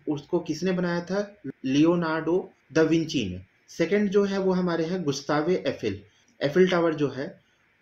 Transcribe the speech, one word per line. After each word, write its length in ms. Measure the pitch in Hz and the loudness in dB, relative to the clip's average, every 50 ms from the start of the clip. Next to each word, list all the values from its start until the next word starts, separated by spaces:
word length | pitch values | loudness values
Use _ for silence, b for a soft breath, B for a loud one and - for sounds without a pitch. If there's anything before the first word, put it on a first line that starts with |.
| _ - | _ -6
उसको 300 | 151 143 - - - 175 | -6 -6 -4 -4 -4 -4
किसने 340 | 170 - 156 151 175 190 185 | -2 -4 -6 -4 -2 -2 -2
बनाया 280 | 180 180 175 175 175 | 0 0 -2 -2 -4
था? 360 | 170 - 185 202 208 202 - - _ 135 - - - | -4 -4 -4 -4 -4 -6 -10 -14 _ -14 -14 -8 -4
Leonardo 880 | 135 131 143 156 165 175 175 170 160 156 160 156 156 170 185 185 - - _ _ _ 139 | 0 2 4 4 4 4 2 2 0 -2 -2 -2 0 -2 -2 -2 -4 -14 _ _ _ 2
दा 100 | 156 160 | 2 4
विंची 460 | 156 160 165 160 151 - 139 110 92 | 4 4 2 0 0 -2 -4 -2 -2
ने। 140 | 90 92 92 _ _ _ _ _ | -6 -8 -12 _ _ _ _ _
Second 420 | - - 170 165 190 208 208 202 | -4 -4 -2 0 2 2 2 4
जो 140 | 185 208 202 | 2 2 2
है 140 | 196 196 196 | 2 0 -2
वो 140 | 190 190 185 | 0 0 0
हमारे 320 | 185 180 175 170 165 165 | 0 0 0 0 -2 -2
हैं 200 | 160 185 190 170 | -2 -2 -4 -2
गुस्तावे 600 | 143 135 - - - 156 147 156 170 185 - - | -2 -4 -4 -2 -2 0 0 2 0 0 0 0
Eiffel, 340 | 139 123 - - 110 98 95 - b b b b b b _ - | -4 -4 -2 -4 -4 -4 -6 -10 b b b b b b _ -4
Eiffel 260 | 139 139 180 185 185 | 0 4 4 4 6
Tower 260 | 180 175 165 170 156 | 4 2 2 2 2
जो 140 | 147 147 135 | 0 -2 -2
है 320 | 123 127 139 180 - - _ _ _ _ _ _ _ _ | -2 -4 -8 -10 -10 -16 _ _ _ _ _ _ _ _